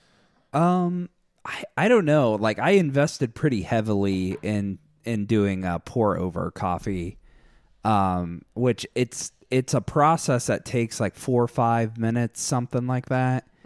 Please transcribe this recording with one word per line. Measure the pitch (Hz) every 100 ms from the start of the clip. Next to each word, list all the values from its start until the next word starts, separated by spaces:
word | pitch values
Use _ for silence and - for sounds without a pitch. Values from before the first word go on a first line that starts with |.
| _ _ _ _ _
Um, | 139 175 180 175 180 175 _ _ _ -
I, | - - -
I | 196
don't | 240 151
know. | 151 120
Like, | 107 110 104
I | 139
invested | 196 156 135 147 - 123 -
pretty | 156 113
heavily | 90 113 107 101 98 95 92 95
in, | 104 104 98 92 _ _ 117
in | 110 101
doing | 110 101 92
a | 92 85
pour | - 123 107 87
over | 90 85 90
coffee, | - 95 87 110 95 87 - - _ _ _ _ _
um, | 110 104 95 90 87 85 - -
which | 123 117 - -
it's, | 123 - - - _
it's | 131 127 131
a |
process | - 156 147 165 - 123 -
that | 110 -
takes, | 123 117 -
like, | 110
four | - - 123
or | 117
five | - 117 117 113 113
minutes, | 113 120 117 -
something | - 131 120 127 123
like | 127 -
that. | 131 127 127 - _